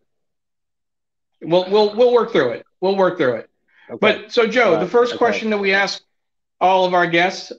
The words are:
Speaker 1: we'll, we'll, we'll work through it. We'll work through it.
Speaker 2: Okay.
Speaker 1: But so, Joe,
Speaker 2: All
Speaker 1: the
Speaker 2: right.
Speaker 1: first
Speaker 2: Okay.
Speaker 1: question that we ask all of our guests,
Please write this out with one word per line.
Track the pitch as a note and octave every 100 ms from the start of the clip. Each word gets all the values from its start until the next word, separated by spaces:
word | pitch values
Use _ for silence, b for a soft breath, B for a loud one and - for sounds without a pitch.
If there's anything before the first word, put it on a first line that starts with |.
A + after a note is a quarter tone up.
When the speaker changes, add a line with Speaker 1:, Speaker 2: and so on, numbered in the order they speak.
| _ _ _ _ _ _ _ _ _ _ _ _ _ _
Speaker 1:
we'll, | D#3+ F3 F#3
we'll, | G#3 G#3 G#3
we'll | B3
work | A#3+ A3
through | F3+ B2
it. | - - _
We'll | F#3 G3
work | F3+ F3
through | C3
it. | A2 - _ _ b b
Speaker 2:
Okay. | A#2
Speaker 1:
But | G#3+ - -
so, | A#3+ A3
Joe, | B3 G#3+
Speaker 2:
All |
Speaker 1:
the | E3
Speaker 2:
right. | F3+
Speaker 1:
first | A#3+ A#3+
Speaker 2:
Okay. | -
Speaker 1:
question | A#3 G#3 A3
that | G#3
we | G3
ask | G3 G3 - - _ _ _ _ -
all | F3+ F#3+
of | F3+
our | F3+ E3+
guests, | E3+ F#3 F#3 -